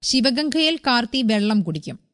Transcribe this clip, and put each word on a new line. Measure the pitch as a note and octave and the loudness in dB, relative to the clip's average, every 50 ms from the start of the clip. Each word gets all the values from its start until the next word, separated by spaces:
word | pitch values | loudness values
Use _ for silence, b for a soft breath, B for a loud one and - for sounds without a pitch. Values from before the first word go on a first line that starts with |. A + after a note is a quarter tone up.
| - | -4
ശിവഗംഗയിൽ | - - C4 A3+ C4+ B3 B3 D4+ D#4 - D#4 D#4+ D#4 E4 D#4 _ | 0 0 2 2 2 2 0 -2 0 0 2 2 0 0 0 _
കാർത്തി | C#4 B3 A#3+ A#3+ A#3 - C4 C4 | 0 0 0 0 -2 -2 -2 0
വെള്ളം | A3 A3 G#3 G3+ G#3 A3 G#3+ | 2 2 2 2 2 2 0
കുടിക്കും. | F#3+ E3 D#3 D#3 D3 - - - _ _ | 0 0 -4 -8 -8 -10 -14 -14 _ _